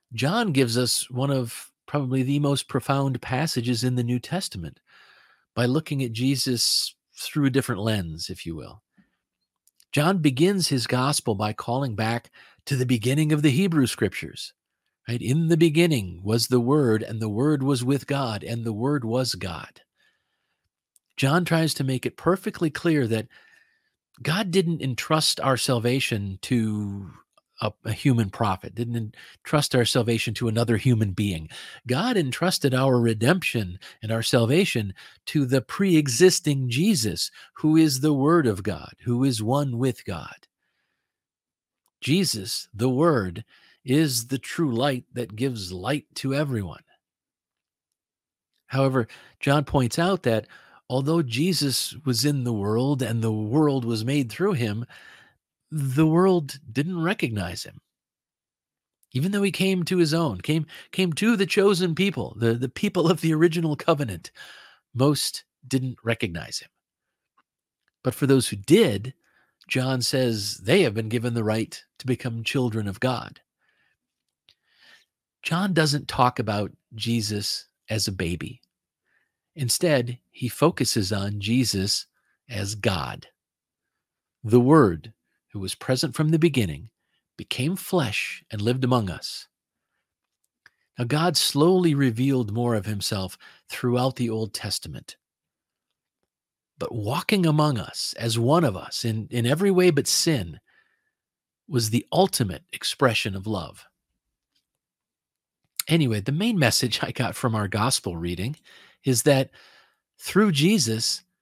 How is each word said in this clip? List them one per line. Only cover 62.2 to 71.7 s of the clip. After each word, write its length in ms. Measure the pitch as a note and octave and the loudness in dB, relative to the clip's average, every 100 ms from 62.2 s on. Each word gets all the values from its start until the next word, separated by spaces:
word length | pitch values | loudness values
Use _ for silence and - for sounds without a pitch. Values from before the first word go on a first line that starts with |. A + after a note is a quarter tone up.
| G2 G2+ | -6 0
the, 180 | A2+ A#2 | 0 2
the 120 | C3 | -2
people 420 | - G#3 F#3 E3 | -4 -2 2 4
of 120 | E3+ | 4
the 120 | D#3+ | 2
original 440 | D#3 F3 E3 E3 C#3+ | 4 4 4 -2 0
covenant, 540 | - D#3 C3 F2+ - - - - - _ _ | 0 0 -2 -8 -12 -20 -20 -20 -20 _ _
most 520 | A#2 C3+ C#3+ - - - _ B2+ | 0 2 2 -2 -8 -14 _ -4
didn't 320 | C3 C3 A#2 | -4 -2 -6
recognize 560 | A2+ A2+ G#2 E2 - - | -4 -2 -4 -6 -10 -12
him. 100 | - _ _ _ _ _ _ _ _ _ _ _ _ _ | -14 _ _ _ _ _ _ _ _ _ _ _ _ _
But 100 | B2+ | -6
for 140 | - C#3 | 0 4
those 220 | C3+ A#2 | 4 4
who 80 | G2 | -4
did, 560 | G2 F#3 G3 G2+ A#2 - _ _ _ _ - | 4 6 6 2 -6 -14 _ _ _ _ -6
John 320 | C3+ C3 C3 | -2 0 -2
says 560 | A#2+ C3+ B2+ A2 G2+ - | 0 0 0 0 -4 -6
they 240 | G2 F#3 | 0 2
have 120 | D3+ | 2
been 140 | G#2 A2 | 0 -2
given 280 | A#2 A#2+ A#2 | -2 -2 0
the 80 | |
right 380 | G#2+ A2 A2 | 0 0 -2